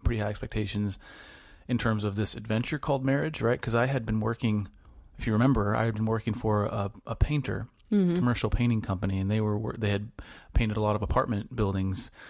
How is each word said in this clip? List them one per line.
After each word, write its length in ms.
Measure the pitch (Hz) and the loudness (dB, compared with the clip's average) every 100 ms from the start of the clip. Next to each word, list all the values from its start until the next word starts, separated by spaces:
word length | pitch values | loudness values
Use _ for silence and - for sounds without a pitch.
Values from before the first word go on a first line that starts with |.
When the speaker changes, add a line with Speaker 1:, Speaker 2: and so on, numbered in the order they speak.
Speaker 1:
pretty 160 | 117 113 | 0 0
high 80 | 104 | -2
expectations 680 | 104 - 107 98 104 104 95 - - - - - - - | -4 -6 -4 -2 -2 -2 -4 -12 -20 -20 -20 -20 -16 -4
in 100 | 120 | -2
terms 260 | 117 107 | 0 0
of 120 | 104 101 | 0 0
this 180 | 101 | 0
adventure 440 | 113 110 110 123 151 | 0 -2 -2 -2 -4
called 260 | - 135 | -2 0
marriage, 360 | 135 139 151 151 | 0 0 -2 0
right? 180 | 113 123 | 0 0
'Cause 140 | - | 0
I 120 | 117 127 | 0 2
had 200 | 135 113 | 0 0
been 140 | 110 | -2
working, 480 | 110 113 113 104 95 - - - - - | -2 0 0 0 -2 -10 -20 -20 -18 -6
if 80 | 113 | 0
you 60 | |
remember, 440 | 107 131 117 101 113 | 4 4 4 2 2
I 80 | |
had 100 | 113 | 0
been 120 | 107 110 | 0 0
working 280 | 110 113 | 0 -2
for 300 | 101 110 104 | -2 2 2
a, 260 | 107 110 101 - - | 2 -2 -4 -6 -6
a 80 | |
painter, 540 | 113 - 147 135 104 117 _ - | 0 0 0 -2 -6 -8 _ 0
Speaker 2:
Mm-hmm. 220 | 208 180 | 2 2
Speaker 1:
commercial 340 | 175 123 117 117 | 2 2 0 0
painting 320 | - 120 113 | 2 2 2
company, 380 | 104 95 101 95 | 0 -2 -2 0
and 120 | 98 | 0
they 80 | 110 | 0
were, 160 | 107 104 | 0 -2
were, 160 | 110 113 | -4 -4
they 120 | 104 | -2
had 220 | 101 110 - - - - | -2 -4 -12 -16 -16 -2
painted 240 | - 110 107 | 2 2 2
a 20 | |
lot 160 | 107 104 | 2 2
of 60 | |
apartment 520 | 101 127 127 101 - | 2 0 0 -2 -4
buildings. 560 | 117 101 95 95 101 - - | -2 0 2 0 -2 -4 -6